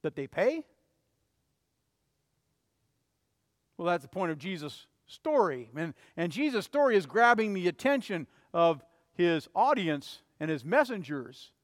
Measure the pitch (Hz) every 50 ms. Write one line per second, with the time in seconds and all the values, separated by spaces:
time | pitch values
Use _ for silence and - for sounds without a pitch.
0 | - 156 - - 139 131 - - 196 254 320 330 302 _ _ _ _ _ _ _
1 | _ _ _ _ _ _ _ _ _ _ _ _ _ _ _ _ _ _ _ _
2 | _ _ _ _ _ _ _ _ _ _ _ _ _ _ _ _ _ _ _ _
3 | _ _ _ _ _ _ _ _ _ _ _ _ _ _ _ - 170 175 175 170
4 | 135 127 - 175 185 170 160 147 135 190 190 160 147 143 - - - _ _ _
5 | _ _ - - _ 311 302 269 208 170 135 123 120 113 120 151 165 165 - _
6 | - _ _ - 170 175 131 226 294 302 254 214 180 - - 285 285 262 220 196
7 | 160 131 170 220 240 240 240 226 220 214 202 185 175 175 165 - - 269 285 269
8 | - - 196 165 147 _ _ _ _ _ - 170 170 165 160 135 - _ _ _
9 | _ _ _ - 175 170 165 156 - - _ 185 226 277 302 247 190 160 151 143
10 | - - - - _ _ _ _ 151 160 156 135 113 156 214 285 294 240 240 202
11 | 160 123 147 139 120 110 131 - - - _ _